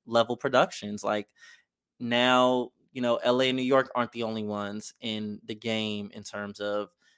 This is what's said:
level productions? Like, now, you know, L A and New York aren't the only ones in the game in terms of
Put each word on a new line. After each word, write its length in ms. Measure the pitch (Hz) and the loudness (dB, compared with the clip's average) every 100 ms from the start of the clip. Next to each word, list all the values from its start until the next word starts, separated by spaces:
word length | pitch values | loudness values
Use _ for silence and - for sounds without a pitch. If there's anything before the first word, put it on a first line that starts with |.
| - | 0
level 300 | 117 113 120 | 2 2 -2
productions? 680 | 135 127 190 - 107 104 | 2 2 2 -2 -10 -6
Like, 260 | 104 107 - _ - - _ _ _ - | -2 -2 -4 _ -20 -20 _ _ _ -12
now, 720 | 120 120 127 127 127 127 123 - _ | -2 2 6 6 6 4 0 -8 _
you 80 | 131 | -4
know, 140 | 123 117 | 0 2
L 260 | 120 127 | 2 4
A 60 | 131 | 4
and 80 | 131 | 2
New 40 | |
York 300 | 127 135 131 | 2 2 2
aren't 180 | 123 117 | -2 -4
the 120 | 117 | -4
only 200 | 113 110 | -4 -4
ones 520 | 104 104 101 104 - - | -4 -4 -4 -8 -12 -10
in 380 | 120 107 107 104 - | -6 -6 -6 -10 -12
the 80 | |
game 560 | 107 117 110 107 104 101 107 | -8 -4 -2 -2 -4 -8 -12
in 80 | |
terms 360 | 101 104 101 101 | -12 -10 -10 -6
of 280 | 104 104 101 _ _ | -4 -4 -6 _ _